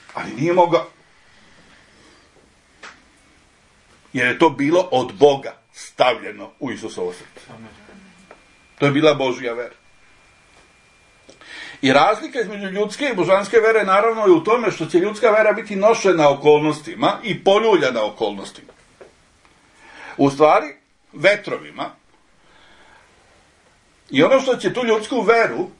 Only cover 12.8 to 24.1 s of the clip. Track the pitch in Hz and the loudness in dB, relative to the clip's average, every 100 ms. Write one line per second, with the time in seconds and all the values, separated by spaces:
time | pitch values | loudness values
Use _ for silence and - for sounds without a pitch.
12.8 | 208 - 285 208 165 190 202 226 220 220 | -6 -4 -6 -2 0 0 2 2 4 2
13.8 | 196 190 226 220 208 165 202 240 220 - | 2 2 2 2 4 4 2 0 0 -4
14.8 | 156 170 196 208 240 214 214 208 - 196 | -2 0 0 0 2 2 2 0 -4 0
15.8 | 208 226 196 170 147 139 143 151 156 143 | 0 2 2 4 2 4 4 4 2 -4
16.8 | - - 147 208 226 165 - 202 226 190 | -10 -4 -4 -2 -6 -2 2 2 4 2
17.8 | 135 117 107 - 107 101 92 - - - | 2 -2 -4 -4 -6 -6 -14 -20 -20 -20
18.8 | _ - - _ _ _ _ _ _ _ | _ -20 -20 _ _ _ _ _ _ _
19.8 | - - - - 139 139 151 185 294 - | -20 -20 -12 -2 0 4 4 4 0 -12
20.8 | _ _ _ - 170 202 156 117 76 92 | _ _ _ -2 0 0 -4 -10 -12 -14
21.8 | 156 - _ _ _ _ _ _ _ _ | -14 -16 _ _ _ _ _ _ _ _
22.8 | _ _ _ _ _ _ _ _ _ _ | _ _ _ _ _ _ _ _ _ _
23.8 | _ _ - | _ _ -4